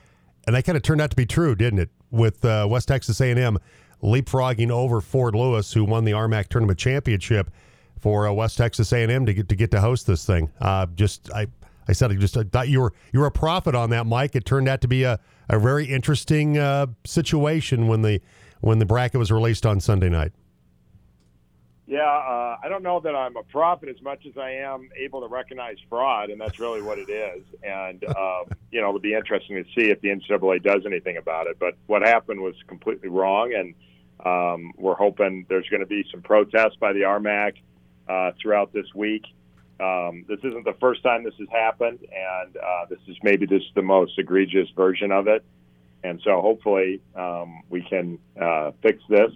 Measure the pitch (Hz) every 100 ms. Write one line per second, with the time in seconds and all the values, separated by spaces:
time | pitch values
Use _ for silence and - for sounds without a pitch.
0 | _ _ _ _ - 117 - 160 - 156
1 | 151 - 123 - 165 101 120 107 85 _
2 | - 113 113 - 120 107 104 120 - 135
3 | - 110 131 123 127 101 - _ _ -
4 | 101 123 131 131 127 113 117 120 127 117
5 | - 131 123 107 131 113 101 113 104 113
6 | 113 104 110 110 95 123 107 92 127 135
7 | 127 104 - 107 90 - _ _ _ -
8 | 104 104 104 101 113 - 117 - 107 123
9 | 113 127 120 98 101 98 113 107 107 127
10 | - 90 - 90 78 - 98 95 90 85
11 | 104 - - 104 107 - - - - 92
12 | 127 98 98 120 101 123 127 135 123 -
13 | - 120 147 - 160 180 - 123 113 117
14 | 113 117 143 131 - 135 131 131 123 127
15 | 127 113 _ _ - 107 117 143 139 131
16 | 127 147 - 151 151 147 143 139 139 113
17 | - - 160 156 147 160 - 120 113 110
18 | 110 101 - _ - - - 110 104 117
19 | 123 131 107 110 113 110 113 98 - 101
20 | 90 82 76 - _ _ _ _ _ -
21 | _ _ _ _ _ _ _ _ - 139
22 | 151 147 131 120 120 117 151 190 180 175
23 | 160 143 127 120 107 139 165 175 147 123
24 | 135 139 147 127 131 131 139 135 131 135
25 | 131 135 120 123 127 127 120 101 - 117
26 | 135 113 104 107 110 - 117 113 104 104
27 | 98 107 104 90 92 - 101 95 92 90
28 | 101 101 95 90 87 - - 117 104 101
29 | 104 107 - 101 - 98 87 - 110 101
30 | 101 98 - 101 95 92 95 101 101 90
31 | 90 85 82 80 82 82 90 - - 104
32 | 107 117 - 101 95 90 - 87 110 -
33 | 95 90 95 101 120 110 90 82 _ _
34 | _ _ 90 90 87 85 85 - 95 87
35 | 101 98 98 95 90 95 85 101 95 104
36 | 95 90 87 107 104 110 110 - 104 98
37 | 98 104 104 104 104 - _ _ _ _
38 | - 92 92 - 110 104 98 107 92 95
39 | 107 107 - _ _ _ _ - 95 92
40 | 87 85 92 104 135 117 110 98 127 113
41 | 131 117 117 - 98 113 113 - 117 120
42 | - 98 95 92 90 - - 90 87 90
43 | - 87 107 98 98 95 82 - 92 95
44 | 87 - 92 92 95 95 90 - 95 92
45 | 101 98 101 110 - _ _ _ _ _
46 | 92 85 107 92 98 110 107 95 92 95
47 | _ 92 90 87 85 85 - 87 87 95
48 | 87 85 _ - 85 80 76 - 110 -
49 | - 104 110